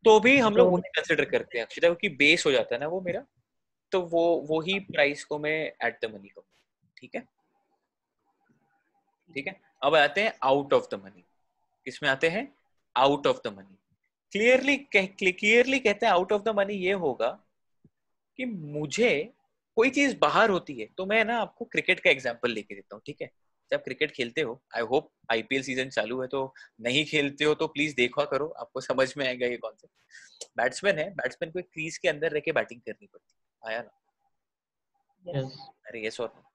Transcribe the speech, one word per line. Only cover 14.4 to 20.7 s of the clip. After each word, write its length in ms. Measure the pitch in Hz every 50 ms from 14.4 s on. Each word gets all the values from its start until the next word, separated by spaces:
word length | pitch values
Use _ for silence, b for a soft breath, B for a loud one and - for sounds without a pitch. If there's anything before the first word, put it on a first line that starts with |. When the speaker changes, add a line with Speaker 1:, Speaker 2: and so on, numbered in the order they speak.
| 220 240 254 262 262 269 285 269 - _ -
Speaker 1:
कह-, 220 | 202 190 190 - -
clearly 640 | 196 185 180 - - 208 220 240 247 262 269 269 262
कहते 220 | 208 202 208 233
हैं 80 | 226 190
out 160 | 175 190 190
of 100 | 214 208
the 120 | 202 226
money 200 | 214 208 196 196
ये 200 | 208 196 180 180
होगा 520 | 202 190 170 143 120 - 113 123 175 - _ _ _ _ _ _ _ _ _ _ _ _ _ _ _ _ _ _ _
कि 80 | - 254
मुझे 880 | 247 220 180 156 147 147 151 151 147 - - 233 240 165 139 165 233 _ _ _ _ _ _ _ _ _
कोई 140 | 226 226 269
चीज 280 | 254 285 285 277 214
बाहर 320 | 156 160 147 147 175 214 220
होती 300 | 190 175 - -